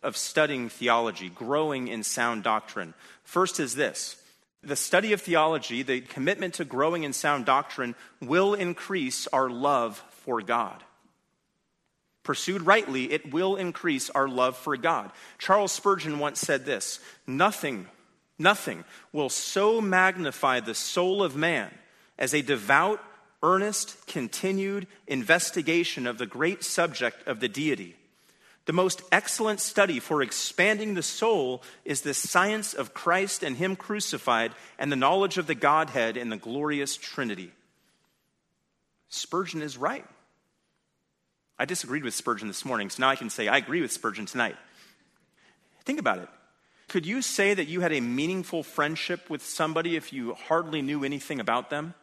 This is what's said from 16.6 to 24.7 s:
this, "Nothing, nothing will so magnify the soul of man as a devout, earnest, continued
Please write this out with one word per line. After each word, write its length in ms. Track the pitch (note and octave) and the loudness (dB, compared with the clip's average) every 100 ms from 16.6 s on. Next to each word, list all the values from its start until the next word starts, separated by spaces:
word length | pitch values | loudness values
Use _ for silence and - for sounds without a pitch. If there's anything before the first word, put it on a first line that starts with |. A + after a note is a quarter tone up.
| C3+ | 0
this, 340 | G#2+ - - - - - | -4 -4 -8 -14 -16 -4
"Nothing, 640 | C3+ G3 - D#3 G#2+ F#2 - _ _ _ - | 2 2 2 -4 -6 -8 -18 _ _ _ 0
nothing 460 | F3 G3+ - E2+ - - - | 2 4 0 -8 -10 -20 -8
will 200 | D3 C3+ | -4 -2
so 500 | - - G3 G#3 A3+ | -2 -2 2 4 4
magnify 800 | G3+ F#3 F#3+ F#3 D3 - C#3 B2+ | 4 4 4 2 -4 0 2 2
the 140 | A2+ | 0
soul 480 | A2 - F3+ F#3 G3 | -4 -2 0 2 2
of 120 | F3+ | 0
man 360 | C#3 E3 C#3+ G2+ - _ _ _ - | 0 0 0 -4 -10 _ _ _ -4
as 160 | C3 | 0
a 80 | D3+ | 0
devout, 600 | B2+ B2+ G2+ C#3+ F#3+ G#3+ - - _ _ | 2 0 4 4 4 0 -6 -20 _ _
earnest, 640 | D#3 F#3+ G#3 G3+ - - - | 2 4 2 -2 -6 -10 -10
continued 800 | D#3+ A#2 - F#3+ G3 G3 | -6 -6 -2 -2 0 -2